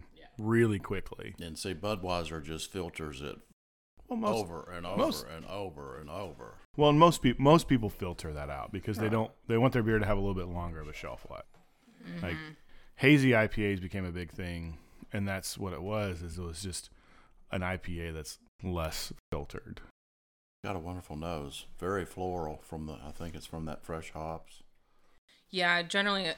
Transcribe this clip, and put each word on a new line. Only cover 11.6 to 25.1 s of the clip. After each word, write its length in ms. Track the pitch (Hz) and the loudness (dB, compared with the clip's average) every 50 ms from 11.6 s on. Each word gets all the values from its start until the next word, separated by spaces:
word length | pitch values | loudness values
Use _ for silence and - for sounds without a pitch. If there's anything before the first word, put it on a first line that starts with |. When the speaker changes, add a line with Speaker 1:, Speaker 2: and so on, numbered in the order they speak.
| - _ _ _ _ - - - - 175 175 170 | -20 _ _ _ _ -20 -20 -18 -14 -12 -8 -6
Speaker 2:
Like, 140 | 170 - 160 | -6 -4 -4
Speaker 1:
Mm-hmm. 160 | 160 156 156 151 - - - - - - - - | -6 -8 -10 -14 -18 -20 -20 -20 -20 -20 -20 -2
Speaker 2:
hazy 400 | - - 139 151 143 131 131 120 | 4 8 10 10 10 10 8 8
I 120 | 110 110 | 8 6
P 180 | 107 - 113 104 101 | 4 2 2 2 2
As 80 | 98 92 | 2 0
became 240 | 92 92 - 98 92 | -2 -4 -4 -4 -4
a 60 | 90 | -4
big 200 | 85 90 87 82 | -4 -6 -6 -8
thing, 460 | - - 90 87 85 85 82 82 80 - - - - - - - | -8 -8 -6 -6 -6 -6 -8 -8 -10 -12 -16 -20 -20 -20 -12 -6
and 160 | - 104 101 | -4 -2 -2
that's 300 | 101 95 92 - - - | -2 -2 -2 -4 -6 -6
what 160 | 90 98 95 87 | -6 -6 -4 -4
it 80 | 69 | -4
was, 400 | 87 101 107 107 104 95 90 80 | -4 -2 -2 0 0 -2 -2 -4
is 160 | 90 82 80 87 | -8 -8 -8 -6
it 20 | |
was 200 | 90 85 80 - | -6 -6 -6 -6
just 280 | 98 95 85 - - - - - _ - - - - - - - - - | -6 -6 -6 -8 -10 -12 -18 -20 _ -20 -20 -20 -20 -20 -20 -20 -10 -6
an 120 | - 92 90 | -4 -2 -2
I 120 | 90 92 | -2 -4
P 220 | 90 - - 87 85 | -4 -4 -6 -6 -4
A 120 | 85 82 80 | -6 -6 -6
that's 260 | 78 76 - - - _ _ _ - - | -8 -8 -10 -14 -16 _ _ _ -8 -6
less 480 | 90 90 85 80 90 - - - - - - _ _ | -4 -2 -2 -2 -2 -4 -6 -8 -8 -10 -14 _ _
filtered. 500 | - 73 71 - - - - - - - - - _ _ _ _ _ _ _ _ _ _ _ _ _ _ - | -6 -6 -6 -8 -10 -12 -12 -12 -14 -14 -16 -18 _ _ _ _ _ _ _ _ _ _ _ _ _ _ -6
Speaker 3:
Got 120 | 101 98 | -6 -6
a 20 | 87 | -4
wonderful 360 | 78 87 90 90 - - 78 | -6 -6 -8 -8 -8 -8 -8
nose. 480 | 76 80 85 85 76 71 69 67 - - - - | -6 -4 -4 -4 -4 -6 -8 -10 -12 -12 -14 -10
Very 280 | - 85 90 98 98 85 | -6 -2 -2 0 -2 -2
floral 540 | - - 95 92 92 90 87 82 78 76 73 - | -4 -6 -6 -4 -4 -2 -4 -4 -4 -6 -10 -12
from 220 | - 82 78 78 | -12 -10 -8 -8
the, 80 | 76 78 | -8 -10
I 180 | - 64 76 | -10 -12 -12
think 240 | 76 - 85 85 82 | -10 -10 -10 -10 -10
it's 100 | 78 - | -12 -12
from 200 | - - 82 80 | -12 -10 -8 -8
that 180 | 78 - - - | -8 -8 -8 -8
fresh 280 | - 82 80 78 - | -8 -8 -8 -8 -10
hops. 520 | - 78 80 80 80 82 - - - - - - _ _ _ _ _ _ - _ | -10 -8 -8 -8 -8 -10 -12 -16 -20 -20 -20 -20 _ _ _ _ _ _ -20 _